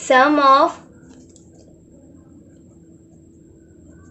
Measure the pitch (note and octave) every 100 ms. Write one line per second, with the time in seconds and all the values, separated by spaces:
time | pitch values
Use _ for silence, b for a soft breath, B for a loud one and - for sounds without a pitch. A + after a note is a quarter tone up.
0 | - C4 C#4 D4 C4+ C4+ E4+ - - -
1 | - - - - - - - - - -
2 | - - - - - - - - - -
3 | - - - - - - - - - -
4 | -